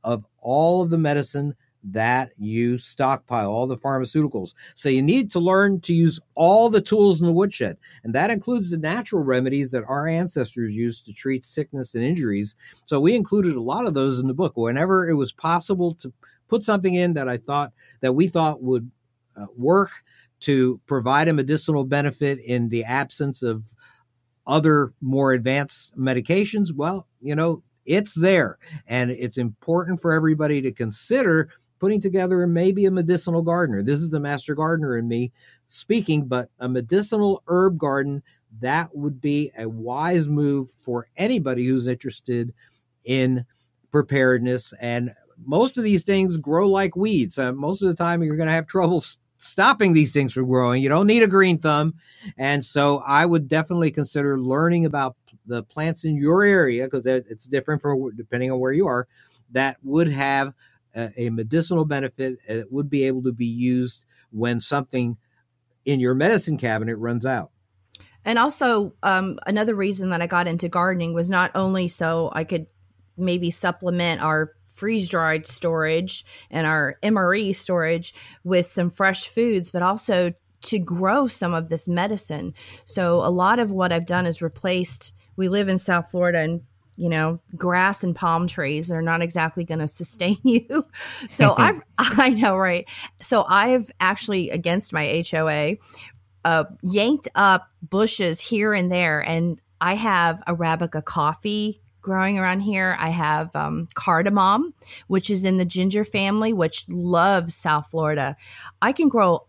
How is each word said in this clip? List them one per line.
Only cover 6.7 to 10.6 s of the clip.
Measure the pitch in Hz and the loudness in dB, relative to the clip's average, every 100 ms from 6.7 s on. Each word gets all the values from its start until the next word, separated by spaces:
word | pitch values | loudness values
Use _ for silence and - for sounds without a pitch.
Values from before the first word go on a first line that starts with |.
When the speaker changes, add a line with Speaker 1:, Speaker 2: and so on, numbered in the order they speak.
| 214 | 4
Speaker 1:
tools | 208 214 202 165 | 2 4 6 4
in | 170 | 4
the | |
woodshed. | 170 202 - 104 - _ - | 2 2 0 -6 -6 _ -14
And | 113 127 | -4 0
that | 202 | 0
includes | 214 247 240 175 | 0 -2 -2 -2
the | 165 | -4
natural | 151 214 214 190 | -2 -4 -2 -2
remedies | 139 127 131 139 135 | 0 0 0 0 -2
that | 127 110 | -4 -4
our | 139 156 | -4 -2
ancestors | 165 175 151 120 123 | -2 -2 -2 -4 -4